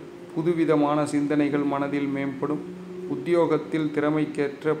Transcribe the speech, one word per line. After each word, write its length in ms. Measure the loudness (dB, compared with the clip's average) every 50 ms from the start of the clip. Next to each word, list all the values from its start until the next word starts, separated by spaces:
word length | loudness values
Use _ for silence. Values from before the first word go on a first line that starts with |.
| -14 -16 -16 -16 -14 -8 -4
புதுவிதமான 720 | -2 0 0 2 2 4 4 4 4 4 4 2 2 2
சிந்தனைகள் 560 | 2 0 0 0 2 2 2 2 2 2 2
மனதில் 480 | 0 0 0 0 0 0 0 -2 -2 0 -2
மேம்படும். 440 | -2 -2 -4 -4 -4 -4 -2 -2 -4 -6 -8 -12 -12 -12 -12 -12 -10 -6 -6
உத்தியோகத்தில் 840 | -6 -4 -2 2 4 4 4 4 2 0 0 0 -2 -2 -2 0 0
திறமைக்கேற்ற 840 | 0 0 2 2 2 0 0 -2 -2 -2 -2 -4 -4 -2 -2 -2 -2